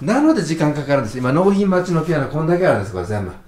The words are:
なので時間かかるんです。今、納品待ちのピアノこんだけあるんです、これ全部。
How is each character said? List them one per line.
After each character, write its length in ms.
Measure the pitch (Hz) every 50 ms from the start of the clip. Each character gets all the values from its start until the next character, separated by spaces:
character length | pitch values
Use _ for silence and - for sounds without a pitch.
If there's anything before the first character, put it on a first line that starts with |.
な 180 | 135 175 233 285
の 140 | 302 320 320
で 80 | 208
時 160 | 160 143 165 -
間 160 | 156 151 143
か 80 | 147
か 140 | 139 135 143
る 60 | 139
ん 20 | 120
で 60 | 107
す。 60 | 127
今、 160 | 127 123 127
納 180 | 139 165 190 202
品 200 | 202 196 202 190
待 160 | 185 180 180
ち 40 | 185 170
の 80 | 160
ピ 120 | 151 175 160
ア 40 | 143
ノ 100 | 131 -
こ 140 | 143 156
ん 40 | 160
だ 120 | 160 175 175
け 80 | 185
あ 60 | 156
る 60 | 123 107
ん 0 |
で 40 | 98 -
す、 40 |
こ 60 | - 92
れ 80 | 87
全 180 | 95 107 104 95
部。 80 | 87 - - -